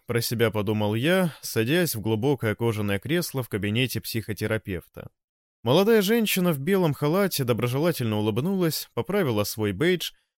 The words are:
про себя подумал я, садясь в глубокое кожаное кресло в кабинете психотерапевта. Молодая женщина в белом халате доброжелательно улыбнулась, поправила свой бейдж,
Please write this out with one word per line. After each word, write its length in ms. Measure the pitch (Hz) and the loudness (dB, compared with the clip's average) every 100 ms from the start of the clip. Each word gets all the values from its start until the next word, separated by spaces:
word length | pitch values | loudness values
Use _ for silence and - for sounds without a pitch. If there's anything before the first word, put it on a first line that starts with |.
| - | -4
про 160 | 117 | -2
себя 280 | - 113 113 | -2 2 2
подумал 440 | 107 101 107 104 | 2 0 0 0
я, 420 | 113 147 190 175 - | 0 2 2 2 -2
садясь 520 | - 117 113 175 170 | -4 -2 2 2 0
в 60 | 113 | -2
глубокое 540 | 110 110 139 139 110 | -2 0 0 0 -2
кожаное 440 | 101 117 107 104 98 | 0 -2 0 -2 -2
кресло 440 | 113 175 160 135 | -2 -4 -2 -6
в 80 | 120 | -6
кабинете 500 | 104 101 110 131 113 | -4 -2 0 -2 -4
психотерапевта. 1080 | - 113 104 101 107 107 - 85 - - - - _ _ _ _ | -6 -6 -6 -6 -4 -4 -4 -10 -10 -16 -18 -20 _ _ _ _
Молодая 380 | 113 160 202 220 | 2 4 4 4
женщина 520 | 190 233 214 190 180 | 4 2 2 2 0
в 60 | 143 | 0
белом 360 | 147 196 165 | 0 2 2
халате 500 | 135 147 185 190 - | 2 0 2 0 0
доброжелательно 720 | 120 113 120 135 170 156 117 107 | 0 0 0 0 0 0 0 0
улыбнулась, 720 | 107 107 170 196 165 - - | 0 0 -2 0 0 -2 -6
поправила 500 | - 113 202 147 107 | -6 -2 0 2 0
свой 280 | 101 - 104 | 0 -2 -2
бейдж, 400 | 95 170 180 - - _ | 2 0 0 -4 -12 _